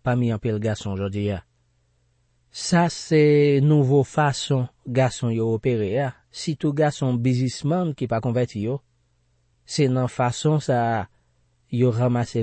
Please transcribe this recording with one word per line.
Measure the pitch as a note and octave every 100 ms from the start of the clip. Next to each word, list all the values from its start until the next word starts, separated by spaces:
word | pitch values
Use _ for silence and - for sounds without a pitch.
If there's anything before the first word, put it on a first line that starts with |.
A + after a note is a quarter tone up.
pami | - B2 A#2+ A2
anpil | A#2+ G#2+
gason | A2 G#2 G#2 F#2+
jodi | G2 G2+ G#2
a. | F#2 - _ _ _ _ _ _ _ _ _ _
Sa | - - E3+ E3+
se | - - D#3 D3+ D3 D3 C#3
nouvo | D3 D3+ C3 C#3
fason | C3 - D3 C3 - C3+ B2 _
gason | - B2 B2+ - A#2+ A2+
yo | A2+
opere | A2 C3+ A#2 G2+ A#2
a, | C3+ - _
sitou | - - D3+ D3+
gason | C#3+ D3+ - C3+ B2
biznisman | B2 B2 C3 - C#3+ F3+ F3
ki | C#3 B2
pa | A2+
konvèti | B2 A#2 A#2+ G#2 G#2+
yo. | C#3 _ _ _ _ _ _ _ _ -
Se | - C3+
nan | B2+ B2
fason | - B2 - D3+ D3+
sa | - B2 A#2 A2+ F2+ _ _ _ _ _ -
yo | A#2+ B2
ranmase | A2+ B2 A#2+ A#2 A#2+